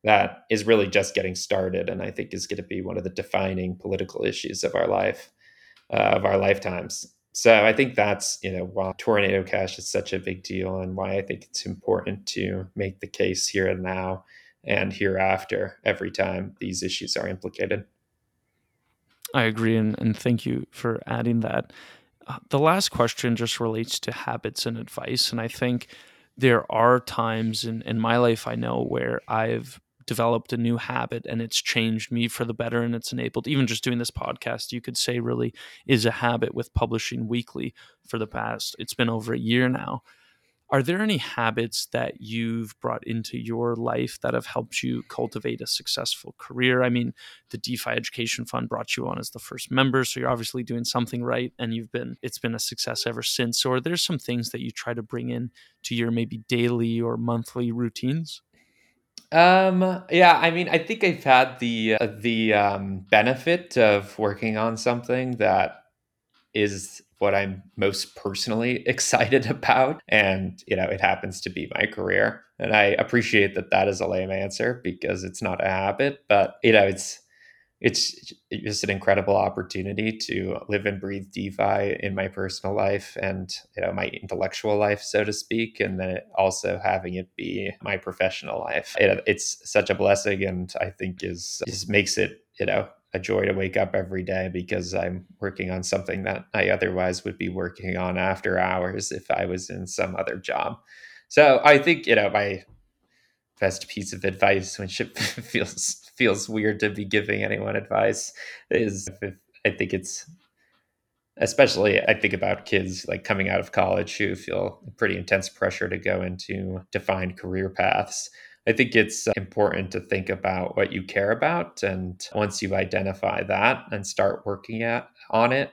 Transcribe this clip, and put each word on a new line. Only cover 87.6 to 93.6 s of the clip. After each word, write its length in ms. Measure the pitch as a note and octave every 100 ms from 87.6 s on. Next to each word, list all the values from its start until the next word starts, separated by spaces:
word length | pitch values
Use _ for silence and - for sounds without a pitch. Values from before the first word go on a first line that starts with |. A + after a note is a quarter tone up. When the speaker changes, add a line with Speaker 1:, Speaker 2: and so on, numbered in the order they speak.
| G2 -
Speaker 1:
my 160 | G2+ G2
professional 640 | - F#2 F#2+ - - -
life. 360 | - - - -
It, 240 | G2 G2 -
it's 300 | G2+ - - -
such 200 | G#2 G2+
a 60 | F#2+
blessing, 480 | G2 G2 G#2 G2
and 300 | F#2+ F2+ F2+ -
I 100 | F#2
think 320 | - F#2 F2+
is, 400 | F#2+ F2 - - -
is 200 | F#2+ F#2
makes 280 | G2+ F#2 -
it, 280 | F#2+ - _ -
you 60 | G2+
know, 220 | G2 - - _
a 60 | F#2+
joy 260 | F#2 G2 G2
to 80 |
wake 240 | F#2+